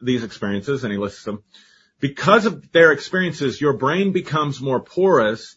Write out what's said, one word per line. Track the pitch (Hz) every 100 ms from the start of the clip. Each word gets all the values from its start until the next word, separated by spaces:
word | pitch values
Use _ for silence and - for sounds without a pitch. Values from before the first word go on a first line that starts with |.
these | 120 123
experiences, | 113 - 104 101 98 135
and | 110
he | 101
lists | 101 -
them, | - 104 _ _ _ _ _ _
because | 139 - 156 226 214
of | 165 -
their | 165 165
experiences, | 147 - 185 180 160 139 104
your | 147
brain | 120 131 175 196
becomes | 185 - 156 147 135
more | 135 123
porous | - 175 190 151 107 110 -